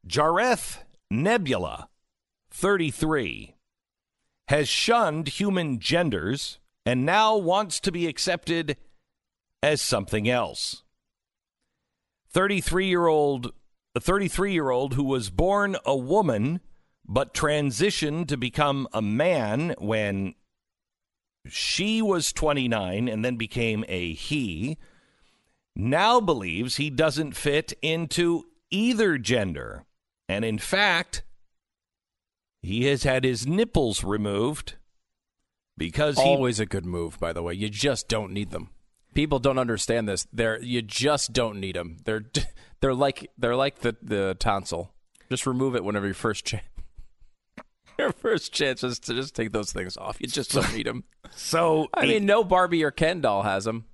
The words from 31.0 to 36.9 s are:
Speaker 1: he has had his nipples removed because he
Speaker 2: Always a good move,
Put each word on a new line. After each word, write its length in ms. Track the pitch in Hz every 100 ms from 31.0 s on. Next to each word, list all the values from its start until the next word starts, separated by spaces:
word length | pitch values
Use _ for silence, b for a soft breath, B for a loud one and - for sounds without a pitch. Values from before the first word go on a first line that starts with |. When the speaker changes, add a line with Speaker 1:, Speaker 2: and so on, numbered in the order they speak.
| - - - - _ _ _ _ _ _ _ _ _ _ _ _
Speaker 1:
he 240 | 87 110
has 200 | 131 139
had 200 | 139 131
his 220 | 131 117 127
nipples 580 | 185 233 - 123 95
removed 720 | 92 107 104 101 123 151 - - _ _ _ _ _ _ _ _ _ -
because 400 | 82 139 151 131
he 40 |
Speaker 2:
Always 380 | 135 139 127 107
a 60 | 104
good 180 | 95
move, 340 | 85